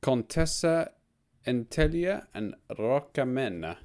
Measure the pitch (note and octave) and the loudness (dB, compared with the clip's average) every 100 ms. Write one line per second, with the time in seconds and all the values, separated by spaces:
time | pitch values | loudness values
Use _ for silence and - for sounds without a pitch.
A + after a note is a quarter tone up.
0 | - B2+ A#2 - D#3+ - E3 E3 - _ | 2 0 0 2 2 2 2 2 0 _
1 | _ _ _ _ - B2 A#2 - D#3 E3 | _ _ _ _ -2 -2 -2 2 2 2
2 | F3 G3+ - - G#2+ - _ - A2 C3+ | -2 -2 -6 -8 -6 -8 _ -4 0 0
3 | C#3 - C3 C3 B2+ F2 D#2+ E2+ | 0 -2 0 0 -2 -4 -6 -8